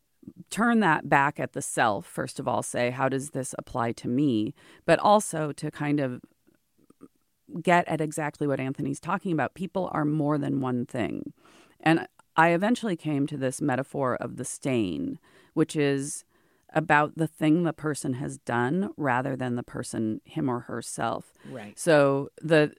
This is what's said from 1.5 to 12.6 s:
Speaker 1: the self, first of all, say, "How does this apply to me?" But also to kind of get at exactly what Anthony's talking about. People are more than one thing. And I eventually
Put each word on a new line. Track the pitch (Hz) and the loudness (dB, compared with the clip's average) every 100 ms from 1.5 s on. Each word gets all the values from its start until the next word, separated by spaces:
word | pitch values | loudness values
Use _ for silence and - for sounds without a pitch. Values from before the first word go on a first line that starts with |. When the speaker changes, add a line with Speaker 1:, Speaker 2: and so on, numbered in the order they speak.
Speaker 1:
the | 143 | -6
self, | - - 120 101 - | -4 2 2 0 -4
first | - 131 - | -6 -6 -6
of | 143 | -2
all, | 113 | -2
say, | - - 123 | -2 -2 -2
"How | 127 135 | 0 -2
does | 131 143 | -2 -4
this | 139 127 - | -6 -8 -10
apply | - 127 117 | -8 -4 -4
to | 113 123 | -4 -2
me?" | 123 147 110 107 - - - - | 0 2 2 -2 -6 -18 -4 2
But | 160 | 4
also | 214 208 - 160 151 | 6 4 2 -4 -6
to | - 151 | -6 -8
kind | - 147 147 | -4 0 0
of | 131 123 - _ _ _ _ _ _ _ - _ _ _ - - | 0 -4 -14 _ _ _ _ _ _ _ -20 _ _ _ -14 -4
get | 170 175 170 | 4 4 4
at | 156 | -2
exactly | 156 160 147 - 147 | -2 -4 -6 -2 -2
what | 135 | -2
Anthony's | 131 139 143 139 | -2 -4 -4 -6
talking | 165 190 196 | -4 -4 -2
about. | 160 123 | -2 -2
People | - 185 190 180 | -4 -6 -4 -2
are | - | 0
more | 147 156 143 151 | 0 2 2 0
than | 139 139 | 0 0
one | 131 123 123 | 0 -2 -2
thing. | 127 90 52 - - _ - _ _ | -4 -4 -4 -10 -14 _ -20 _ _
And | - 165 - _ _ - | 2 2 0 _ _ 4
I | 165 | 4
eventually | 170 | 4